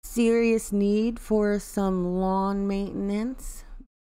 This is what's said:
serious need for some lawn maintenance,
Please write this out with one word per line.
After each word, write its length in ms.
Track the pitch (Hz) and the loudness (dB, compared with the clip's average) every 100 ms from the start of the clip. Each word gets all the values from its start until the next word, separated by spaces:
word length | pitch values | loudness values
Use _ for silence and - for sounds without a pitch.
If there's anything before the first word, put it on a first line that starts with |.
| - | -6
serious 640 | - 233 233 233 226 - | 2 4 4 4 2 0
need 480 | 202 202 208 226 233 | 0 2 2 0 -4
for 400 | - 214 208 208 | 0 2 2 0
some 600 | - - 196 185 180 185 | -2 -2 0 0 0 0
lawn 460 | 190 190 196 202 196 | 0 0 0 -2 -2
maintenance, 960 | 196 196 - 196 202 233 262 - - - - - _ _ | -2 -4 -4 -4 -2 -4 -6 -12 -14 -16 -18 -18 _ _